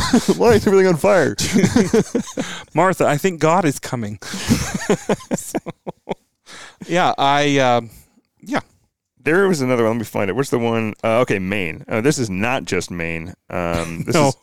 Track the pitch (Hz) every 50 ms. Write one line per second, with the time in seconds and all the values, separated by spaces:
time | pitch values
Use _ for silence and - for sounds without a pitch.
0 | - - - 233 - - - - 196 233 226 208 - 214 196 190 185 185 170 143
1 | - 196 202 180 139 120 104 - - - 180 196 185 196 - 247 196 170 - 220
2 | - - - 240 - - - - - - - - - - - 151 - 262 170 -
3 | 143 113 147 143 - 190 175 147 156 156 170 190 170 147 - - - - 139 120
4 | 110 101 107 - - - - - - - 233 - - - - - - - 196 -
5 | - - 196 - - - - - - - - - - 170 - _ _ - - _
6 | _ - - - _ _ _ _ _ - - - - - - _ 196 143 170 180
7 | 170 131 - - 135 139 143 143 147 147 139 139 131 123 120 120 117 110 - -
8 | - _ _ _ _ _ _ _ - 185 285 - - _ _ _ _ _ _ _
9 | _ _ _ _ - 143 160 190 202 190 180 143 127 127 127 117 113 110 117 120
10 | 110 - - 110 104 95 92 123 139 - - 123 117 117 113 113 113 107 - -
11 | - 113 113 120 127 - 117 98 92 92 104 104 90 82 80 - - - - 110
12 | 110 147 151 143 120 107 92 92 107 120 131 - - - 101 87 82 - 90 87
13 | 82 82 82 82 80 - - - _ - - 92 87 85 85 85 82 82 82 85
14 | - - - 165 143 135 127 -